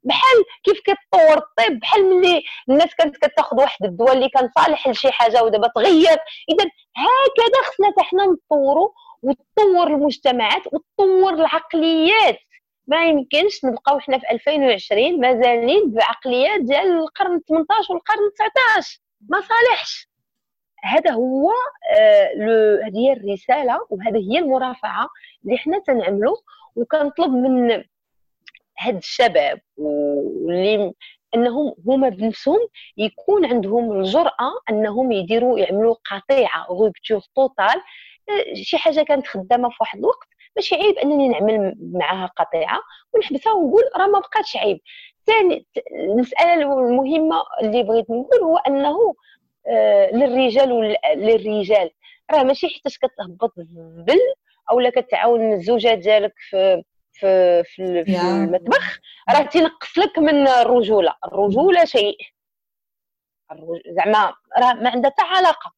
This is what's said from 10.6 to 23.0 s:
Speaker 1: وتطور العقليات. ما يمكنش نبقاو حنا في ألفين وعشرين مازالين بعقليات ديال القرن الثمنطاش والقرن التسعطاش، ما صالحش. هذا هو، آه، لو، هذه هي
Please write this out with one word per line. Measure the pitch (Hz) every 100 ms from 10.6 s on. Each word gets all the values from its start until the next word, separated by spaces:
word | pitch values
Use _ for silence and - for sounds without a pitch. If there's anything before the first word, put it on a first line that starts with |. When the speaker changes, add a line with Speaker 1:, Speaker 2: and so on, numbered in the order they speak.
| -
Speaker 1:
وتطور | 311 _ - 381 370 381
العقليات. | 320 320 320 - 330 320 320 320 440 403 - _ _ _ _ -
ما | 311 330
يمكنش | 302 254 294 392 - 262
نبقاو | 233 - 285
حنا | - 262
في | -
ألفين | 233 - 302
وعشرين | 269 196 - 208 285 339
مازالين | 247 240 247 233 240 381 339
بعقليات | 220 233 233 262 247 294 415
ديال | 247 277 381 339
القرن | 320 - 370 349
الثمنطاش | - 320 311 440 403
والقرن | 349 - 440 415
التسعطاش، | - 427 - 494 427 - - _ _ 208
ما | 370
صالحش. | - 453 480 440 - - - _ _ _ _ _ _ _
هذا | 196 285 339
هو، | 233 254 262 320 466 523 - 698 214
آه، | 220 208 196
لو، | 202 214 226 214 208 214
هذه |
هي | 202